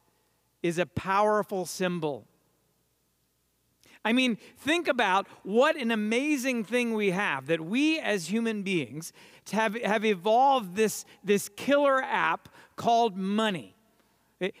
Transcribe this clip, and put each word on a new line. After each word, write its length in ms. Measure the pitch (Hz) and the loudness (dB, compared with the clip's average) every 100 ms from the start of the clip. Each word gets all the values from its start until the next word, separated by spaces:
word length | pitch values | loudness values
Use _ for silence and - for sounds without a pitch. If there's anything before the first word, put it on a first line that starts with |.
| _ _ _ _ _ _ | _ _ _ _ _ _
is 160 | 170 165 | -4 -2
a 80 | 170 | -4
powerful 800 | - 190 196 214 214 196 190 175 | -4 0 2 4 2 0 -4 -6
symbol. 580 | - 180 175 156 120 - _ _ _ _ _ _ _ _ _ _ _ _ _ _ _ _ - | -4 -4 -2 -6 -6 -14 _ _ _ _ _ _ _ _ _ _ _ _ _ _ _ _ -6
I 80 | 220 | 0
mean, 280 | 247 254 202 - - | 2 0 -2 -10 -10
think 300 | 269 349 339 | -2 0 0
about 400 | 247 202 190 190 - | 0 2 2 0 -12
what 320 | - 220 294 320 | -2 4 4 2
an 160 | 233 | -2
amazing 720 | 220 208 240 302 285 254 240 | -2 0 -2 0 -2 -2 -4
thing 320 | 190 247 233 220 | -2 -2 -2 0
we 160 | 202 | 0
have, 340 | 180 196 139 135 | 0 -2 -2 -2
that 160 | 165 | -4
we 380 | 160 240 302 320 | -2 0 0 0
as 280 | 220 208 160 | -2 -4 -2
human 360 | 226 226 214 | -2 -2 -4
beings 500 | 190 175 113 147 170 - - - - | -2 -2 -2 -10 -14 -18 -20 -20 -4
have, 240 | 208 220 226 | 0 0 0
have 200 | 196 214 | -2 2
evolved 720 | 220 190 202 233 277 262 185 185 | 2 0 2 4 4 2 0 -2
this, 300 | 214 - - - | -2 -2 -14 -14
this 240 | 190 202 - | 0 0 0
killer 520 | - - 285 285 262 | -8 2 4 4 2
app 480 | 254 208 160 180 - - - - | 0 0 0 0 -8 -20 -20 -4
called 400 | 220 233 233 185 | 0 2 2 -2
money. 600 | 190 214 220 175 - _ _ _ _ _ _ - | -4 0 0 -2 -10 _ _ _ _ _ _ -8
Eh, 80 | 185 - | -8 -8